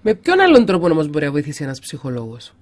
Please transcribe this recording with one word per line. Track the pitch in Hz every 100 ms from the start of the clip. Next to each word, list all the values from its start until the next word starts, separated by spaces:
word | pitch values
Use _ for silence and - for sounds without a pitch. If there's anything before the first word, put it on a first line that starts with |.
Με | 214
ποιον | 214 - 381
άλλον | 381 277 226
τρόπο | 185 175
όμως | 160 151
μπορεί | 147 143
να |
βοηθήσει | 147 147 143
ένας | 143 131
ψυχολόγος; | - 147 135 123 113 117 - _